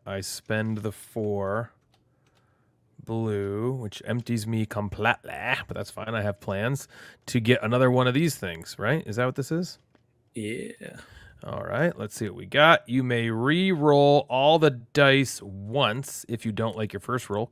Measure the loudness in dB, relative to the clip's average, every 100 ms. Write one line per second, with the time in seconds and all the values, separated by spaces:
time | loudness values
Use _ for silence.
0 | -12 -10 -8 -10 -4 -2 -2 -4 -6 -10
1 | -12 -6 -4 -2 -2 -4 -6 _ _ _
2 | _ _ _ _ _ _ _ _ _ _
3 | -6 -4 -2 -2 -4 -4 -4 -6 -8 -10
4 | -6 -6 -2 -4 -2 -2 -2 -4 -6 0
5 | 0 0 -4 -8 -4 -4 -6 -10 -10 -10
6 | -6 -4 -4 -4 -6 -2 -2 -4 -8 -20
7 | -20 -20 -4 0 4 2 4 2 4 4
8 | 2 2 0 -2 -8 -8 -12 -6 -2 -2
9 | -2 -2 -2 -2 -4 -4 -6 -10 _ _
10 | _ _ _ -10 -8 -8 -10 -14 -18 -18
11 | -20 -20 -20 -16 -12 -10 -6 -2 -2 -2
12 | -10 -8 -8 -8 -2 6 8 6 4 -2
13 | 0 0 0 0 2 2 2 4 6 6
14 | 8 6 4 2 6 6 6 2 -2 4
15 | 6 6 2 -4 -12 -12 -6 0 0 0
16 | -6 -12 -8 -6 -6 -4 -4 -4 -8 -8
17 | -6 -6 -4 -4 -4